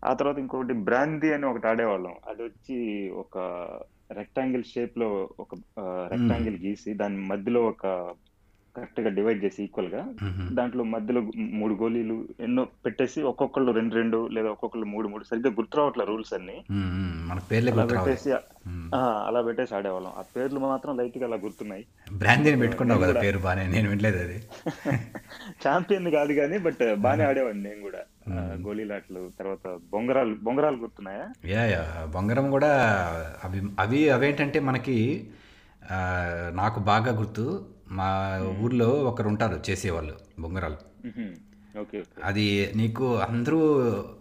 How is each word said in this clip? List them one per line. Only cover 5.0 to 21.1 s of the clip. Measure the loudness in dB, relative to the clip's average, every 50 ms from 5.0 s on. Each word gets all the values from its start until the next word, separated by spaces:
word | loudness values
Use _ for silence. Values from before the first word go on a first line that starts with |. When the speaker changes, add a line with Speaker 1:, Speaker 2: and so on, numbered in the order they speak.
| -2 -2 0 -2 -4 -6 -8 -14
Speaker 1:
ఒక, | -14 -14 -14
ఆ, | -16 -16 _ _ -10
Speaker 2:
మ్మ్. | -8 -6 -6 -6 -6 -4
Speaker 1:
రెక్టాంగిల్ | -2 2 4 4 4 2 0 -2 -4 -4 -4
గీసి | -4 -6 -6 -6 -8 -4
దాని | -2 -2 -2 -2 -4
మధ్యలో | -4 -4 -4 -2 -2 2 2 4 4
ఒక | 2 0 -2 -2 -2 -2 -2 -4 -8 -10 _ _ _ _ _ _ _ _ _ _ _ _ -14
కరెక్ట్ | -14 -10 -6 -2
గా | 0 0
డివైడ్ | 2 2 2 2 2 2 0
చేసి | -2 -2 -2 -8
ఈక్వల్ | -6 -4 -4 -4 -4
గా | -4 -6
Speaker 2:
మ్మ్. | -8 -8 -8 -6 -6 -4 -4 -4 -4 -2 0
Speaker 1:
దాంట్లో | 0 0 0 0 -2 -2
మధ్యలో | 0 -2 -2 -2 0 0 0
గు-, | 0 0 -4
మూడు | -4 -6 -4 -2 -2 0 0 0
గోళీలు | 2 0 0 2 0 0 -2 -2 -4 -6 -10 -10 _
ఎన్నో | -4 0 2 2 0 0 -4 _ _
పెట్టేసి | -4 0 0 0 0 0 0
ఒక్కొక్కళ్ళు | 0 0 2 2 0 0 2 2 2 4
రెండు | 4 2 2 2 2
రెండు | 2 2 2 2 0 0 0
లేదా | -2 0 0 0
ఒక్కొక్కళ్ళు | -2 -2 -6 -6 -4 -4 -4
మూడు | -4 -2 -2 -4 -4
మూడు, | -4 -8 -8
సరిగ్గా | -4 -4 0 0 0
గుర్తు | 2 2 -2 0 2 2
రావట్లే | 2 2 2 0 -2
రూల్స్ | -2 -2 -4 -4 -6 -6
అన్ని. | -8 -8 -8 -14 -14 -8 -4
Speaker 2:
మ్మ్, | -2 -2 -2 -2 -2
మ్మ్. | -2 -2 -2 -4 -6 -6 -6
మనకు | -6 -6 -4
పేర్లే | 0 2 2 4 4
Speaker 1:
అలా | 4 4
Speaker 2:
గుర్తు | 4 4 4
రావట్లే. | 2 2 2 2
Speaker 1:
పెట్టేసి, | 0 0 0 -2 -2 -2 -8 -20 -16 -12 -10
Speaker 2:
మ్మ్. | -10 -8 -8 -4 0
Speaker 1:
ఆ, | 2 2 4 2 2 0 0
అలా | 0 2
పెట్టేసి | 2 0 0 -2 -2 -2 -2
ఆడేవాళ్ళం. | -4 -2 -2 -4 -4 -6 -8 -10 -12
ఆ | -14 -10 -6
పేర్లు | -4 -4 -2 -2 -2
మాత్రం | -2 -2 -2 -2 -4 -6 -4 -2
లైట్ | -4 -4